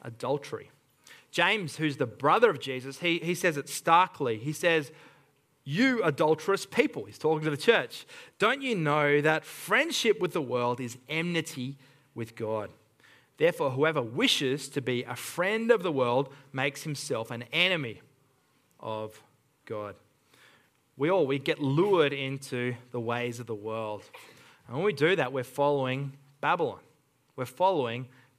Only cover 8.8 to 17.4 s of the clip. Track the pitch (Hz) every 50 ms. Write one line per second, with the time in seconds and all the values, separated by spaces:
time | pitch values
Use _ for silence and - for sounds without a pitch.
8.8 | 156 147 147 151 147 143 143 147 147 156 156 156 - - - - - 165 202 254
9.8 | 302 339 277 - - 226 196 - 180 165 - 180 139 120 123 123 123 120 123 120
10.8 | 131 117 110 - _ - 151 160 170 175 170 165 - - - 131 123 135 139 -
11.8 | - - _ _ _ _ - 120 117 113 - - 113 107 110 107 104 95 - _
12.8 | _ _ _ _ _ - - _ _ _ _ - 151 170 170 175 156 135 127 131
13.8 | 147 160 156 147 120 113 117 156 254 262 - - 147 127 135 151 - - - 143
14.8 | 120 127 127 120 123 120 123 - - - - - 180 196 214 220 226 226 240 202
15.8 | 180 180 151 135 123 120 120 135 143 139 - - - - - 131 135 147 143 -
16.8 | - 160 147 - - - 131 113 113 - 123 117